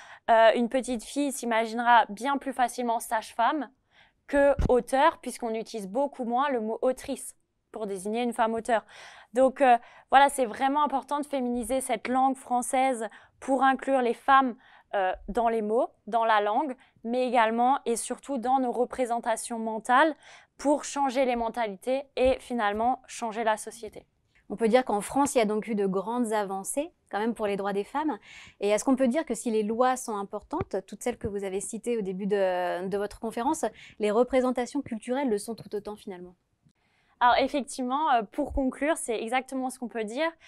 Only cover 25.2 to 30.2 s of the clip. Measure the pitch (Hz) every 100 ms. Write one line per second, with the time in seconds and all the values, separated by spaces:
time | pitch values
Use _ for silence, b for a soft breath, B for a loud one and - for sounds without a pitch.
25.2 | 285 254 208 214 208 208 196 190 196 247
26.2 | 226 214 196 190 190 - 339 - _ 202
27.2 | 226 220 208 202 202 196 202 285 311 208
28.2 | B B B - 202 208 - 254 262 294
29.2 | 311 220 247 220 208 226 254 247 - 202